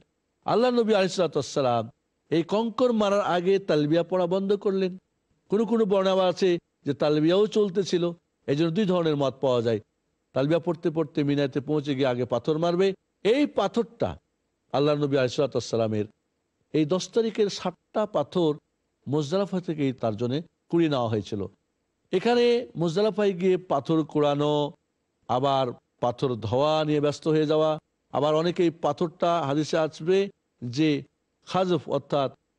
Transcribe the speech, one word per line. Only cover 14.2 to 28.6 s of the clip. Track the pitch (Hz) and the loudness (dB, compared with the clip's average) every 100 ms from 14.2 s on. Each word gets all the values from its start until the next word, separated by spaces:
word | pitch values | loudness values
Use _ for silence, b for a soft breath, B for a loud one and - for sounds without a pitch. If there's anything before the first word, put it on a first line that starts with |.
| _ _ _ _ _ | _ _ _ _ _
আল্লাহ | 131 147 147 | 0 0 0
নবী | 147 135 | 0 0
আলাইহিস | 127 | 0
সালাতু | - 135 123 | 0 -2 -2
ওয়াস | - | -4
সালামের | 113 113 107 104 _ _ _ _ _ _ | -2 0 -2 -4 _ _ _ _ _ _
এই | 151 151 | -2 0
দশ | 180 - | -2 -2
তারিখের | 233 226 214 202 | -2 -2 0 -2
সাতটা | - 185 - _ 220 208 | -2 -8 -8 _ -4 -2
পাথর | 160 143 185 160 151 _ _ _ _ - | -2 -2 0 0 -2 _ _ _ _ -4
মুজদালিফা | 147 139 185 196 185 | -2 0 -2 -2 -4
থেকেই | 175 147 135 | -6 -2 -4
তার | 123 113 104 | -2 -4 -2
জন্য | 120 139 170 _ _ | -4 -4 -8 _ _
কুড়িয়ে | 170 160 | 2 2
নেওয়া | 135 117 | 2 0
হয়েছিল। | 110 - 104 92 - _ _ _ _ _ | -2 -4 -8 -8 -12 _ _ _ _ _
এখানে | 180 220 240 240 240 247 - | -2 2 2 2 2 -2 -4
মুজদালিফায় | 170 165 214 208 202 | -2 2 0 2 0
গিয়ে | 175 190 180 | 2 0 0
পাথর | - 143 - 160 | 0 -2 0 -2
কুড়ানো, | 151 151 147 143 147 147 143 - _ _ _ _ - | 0 0 2 2 0 0 -2 -8 _ _ _ _ -4
আবার | 127 139 135 127 - _ _ | 0 2 0 -2 -6 _ _
পাথর | 120 120 139 117 | -4 -2 -4 -4
ধোয়া | 104 127 151 156 151 | -2 0 2 2 0
নিয়ে | 151 | 0
ব্যস্ত | 147 143 165 | 0 -2 0
হয়ে | 156 151 | 0 2
যাওয়া, | 156 156 156 - _ _ | 2 0 -2 -8 _ _
আবার | 127 147 156 | -2 0 2
অনেকেই | 170 175 | 0 0